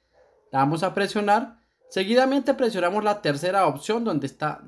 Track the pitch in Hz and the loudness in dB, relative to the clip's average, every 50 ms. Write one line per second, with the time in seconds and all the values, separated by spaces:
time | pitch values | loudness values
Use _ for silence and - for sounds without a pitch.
0 | _ _ _ _ _ _ _ _ _ _ - 135 135 143 160 160 190 180 180 202 | _ _ _ _ _ _ _ _ _ _ 0 2 2 2 2 0 -2 -2 0 -2
1 | 196 190 - 214 208 202 208 226 - - - _ _ _ _ _ _ _ - 190 | -2 -2 -2 -2 2 2 2 2 0 -4 -10 _ _ _ _ _ _ _ -4 -4
2 | 190 196 233 254 262 262 277 285 277 294 269 - 247 220 220 185 175 175 196 214 | 0 2 2 4 4 4 2 0 0 0 0 0 0 0 0 0 0 0 0 0
3 | 208 214 208 208 - 202 190 143 170 180 190 196 185 151 139 139 - - 214 233 | 0 0 -2 0 0 -2 -2 0 -2 0 2 2 2 2 0 -2 -4 -4 -4 -2
4 | 233 220 165 143 139 - - - 156 151 - - - | -2 -2 -2 -2 -4 -6 -6 -6 -6 -6 -6 -8 -8